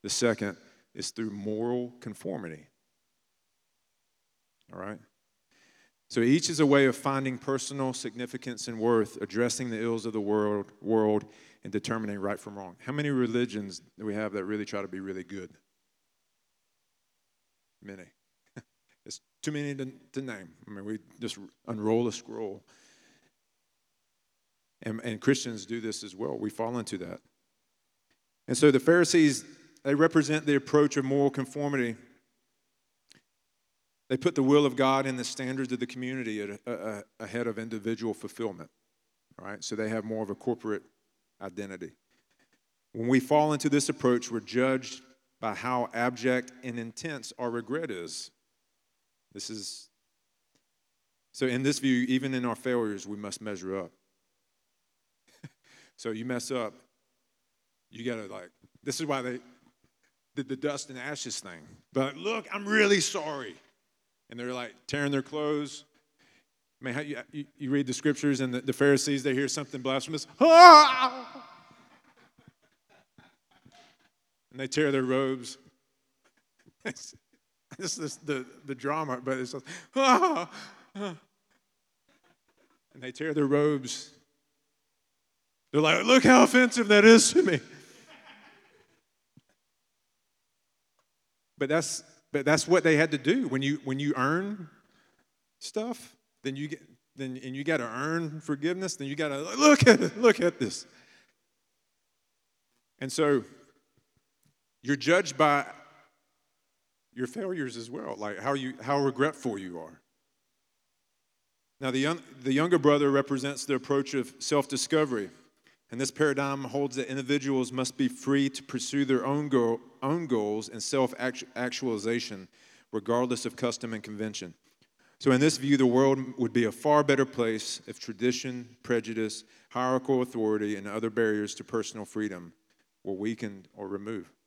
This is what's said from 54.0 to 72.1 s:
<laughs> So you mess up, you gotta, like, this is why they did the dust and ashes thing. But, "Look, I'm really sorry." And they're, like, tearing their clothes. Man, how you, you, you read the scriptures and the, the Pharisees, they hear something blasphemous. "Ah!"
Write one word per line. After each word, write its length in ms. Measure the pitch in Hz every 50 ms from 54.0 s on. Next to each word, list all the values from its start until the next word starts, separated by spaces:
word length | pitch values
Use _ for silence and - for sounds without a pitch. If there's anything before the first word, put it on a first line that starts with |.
| _ _ _ _ _ _ _ _ _ _ _ _ _ _ _ _ _ _ _ _ _ _ _ _ _ _ _ _ -
<laughs> 60 | 139 _ _ _ _ - - - _ _ _
So 140 | - 120
you 140 | 110 110 117
mess 260 | 123 127 120 120 -
up, 220 | 135 127 117 107 101 - _ _ _ _ _ _ _ _ _ _ _ _ _ _ _ _ _ _ _ _ _ _
you 140 | - 107 117
gotta, 240 | 123 120 113 107 95
like, 220 | 101 101 90 90 _ _ _ - _ _ _
this 160 | 143 131 -
is 60 | 165
why 160 | 147 143 135
they 180 | 123 123 123 127 - - - _ _ _ _ _ _ _ _ _ _ _ _ _ _ _ _
did 140 | - 135 135
the 80 | 135 131
dust 320 | 139 147 143 139 - -
and 100 | 131 127
ashes 400 | 123 139 147 139 - 123 107 -
thing. 220 | - 98 87 82 76 - - - _ _ -
But, 240 | 175 135 139 139 151
"Look, 300 | 170 208 220 226 - - 190
I'm 140 | 202 208 196
really 320 | 208 220 208 202 202 190
sorry." 560 | - - - 202 151 151 151 139 123 104 85 - _ _ _ _ _ _ _ _ _ _ _ _ _ _
And 80 | 113 120
they're, 160 | 120 123 127
like, 200 | 127 123 113 95 _ _ -
tearing 260 | - 147 143 143 143
their 80 | 139
clothes. 640 | 131 - - 151 151 147 151 147 147 139 - - - _ _ _ _ _ _ _ _ _ _ _ _ _ _ _ _ _ _ _
Man, 120 | - 131 120
how 60 | 139
you, 200 | 151 147 147 - 127 _
you, 140 | - 151 143 _ _ _
you 120 | 147 127
read 160 | 139 143 143 127
the 60 | 123
scriptures 480 | - - 151 139 - - 147 139 127
and 120 | 131 127 123
the, 60 | 127
the 140 | 127 135 127
Pharisees, 500 | - 143 143 143 135 - 151 143 139 127
they 100 | 143 127
hear 140 | 131 139 127
something 340 | - - 143 - - 135
blasphemous. 460 | 123 131 131 135 - - 160 147 - - - -
"Ah!" 1040 | 262 330 320 330 349 349 330 302 302 277 254 254 254 254 254 262 247 - - 277 240 - - - - _ - _ _ _ _ _ _ _